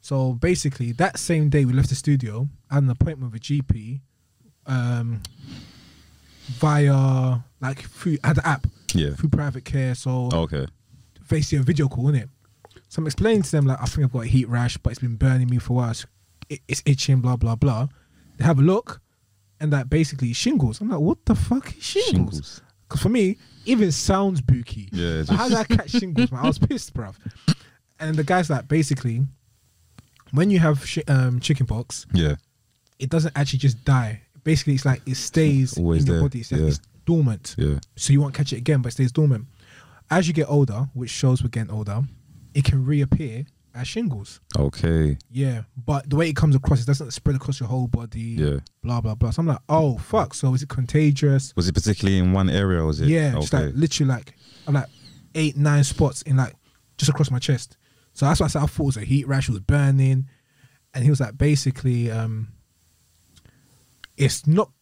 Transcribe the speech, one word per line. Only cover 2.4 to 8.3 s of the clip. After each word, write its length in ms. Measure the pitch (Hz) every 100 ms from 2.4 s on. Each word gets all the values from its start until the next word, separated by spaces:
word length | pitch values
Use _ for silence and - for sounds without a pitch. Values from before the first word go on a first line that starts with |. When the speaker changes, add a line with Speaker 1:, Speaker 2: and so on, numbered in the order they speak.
| 143 - _
Speaker 1:
I 40 |
had 80 | 139
an 60 | 139
appointment 420 | 123 170 147 127
with 80 | 110
a 40 |
G 180 | - 143
P, 380 | 135 113 107 135 _ _ _ _ _ _ -
um, 540 | 131 120 120 117 110 - - - - - - - - - _ _ - - 120
via, 840 | 151 147 143 139 135 131 127 123 - _
like, 200 | 131 135
through, 360 | - - 180 147
I 40 |
had 100 | -